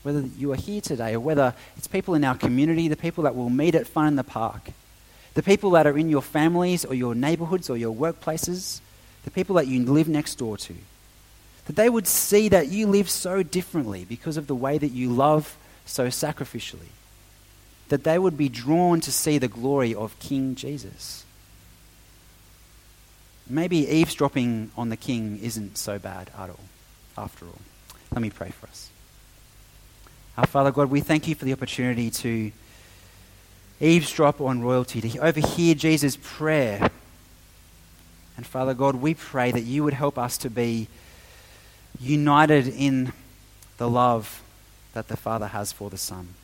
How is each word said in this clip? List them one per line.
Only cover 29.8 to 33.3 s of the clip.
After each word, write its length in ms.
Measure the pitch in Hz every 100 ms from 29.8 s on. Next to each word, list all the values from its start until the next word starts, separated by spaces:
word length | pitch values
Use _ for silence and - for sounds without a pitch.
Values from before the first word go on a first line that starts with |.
| - - - - - -
Our 100 | 123
Father 240 | 143 139
God, 180 | 139 139
we 120 | 143
thank 260 | 139 156 165
you 80 | 151
for 80 |
the 80 | 131
opportunity 580 | 131 123 - 127 120 117
to 420 | - 120 113 107 - - - - - - - -